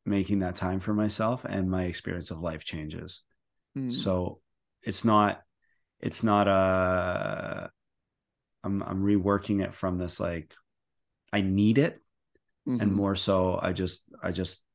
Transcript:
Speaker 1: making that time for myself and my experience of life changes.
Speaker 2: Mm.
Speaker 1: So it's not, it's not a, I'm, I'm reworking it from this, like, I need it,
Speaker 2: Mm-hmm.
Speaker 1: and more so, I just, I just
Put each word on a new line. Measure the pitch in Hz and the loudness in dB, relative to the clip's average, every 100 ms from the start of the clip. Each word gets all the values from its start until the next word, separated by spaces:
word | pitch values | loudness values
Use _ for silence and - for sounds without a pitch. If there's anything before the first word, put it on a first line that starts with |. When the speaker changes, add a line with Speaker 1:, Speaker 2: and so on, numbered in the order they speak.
Speaker 1:
making | - 101 95 101 | -4 -2 0 0
that | 90 90 | -2 -4
time | 92 95 | -4 -4
for | 101 | -2
myself | 107 107 107 110 127 | -2 -2 -2 -2 -4
and | - 101 92 | -6 -4 -2
my | 92 | -2
experience | 90 87 - 87 - | -2 -6 -6 -8 -8
of | 80 | -8
life | 85 78 | -6 -8
changes. | - 82 78 82 82 - _ _ _ _ _ 139 | -8 -10 -8 -10 -14 -16 _ _ _ _ _ -8
Speaker 2:
Mm. | 127 | -6
Speaker 1:
So | 117 101 92 90 - _ _ _ _ | -4 0 0 -2 -8 _ _ _ _
it's | - - | -6 0
not, | 117 107 104 - _ _ _ _ _ _ | 4 6 6 2 _ _ _ _ _ _
it's | - - | -6 -2
not | 113 104 98 | 2 4 6
a, | 95 95 92 92 92 90 90 50 50 - - 50 _ _ _ _ _ _ _ _ _ | 4 4 4 2 2 0 -2 -4 -6 -6 -8 -10 _ _ _ _ _ _ _ _ _
I'm, | 95 98 | -4 -2
I'm | - 95 | -2 -2
reworking | 101 104 95 101 - 101 | 2 4 4 2 2 0
it | 95 | 0
from | - 95 90 | -2 -4 -2
this, | 87 - | -4 -4
like, | 90 85 78 - _ _ _ _ _ _ _ | -4 -4 -8 -18 _ _ _ _ _ _ _
I | 104 | -2
need | 98 95 104 113 | 2 4 4 4
it, | 156 - _ _ _ _ _ _ - | 2 0 _ _ _ _ _ _ -4
Speaker 2:
Mm-hmm. | 123 | 0
Speaker 1:
and | 104 | 0
more | 98 98 | 2 0
so, | 95 - 95 92 90 | 0 2 2 2 0
I | 90 | -2
just, | 90 92 - _ - | -2 -4 -6 _ -10
I | - | -6
just | 85 90 - _ | -4 -4 -8 _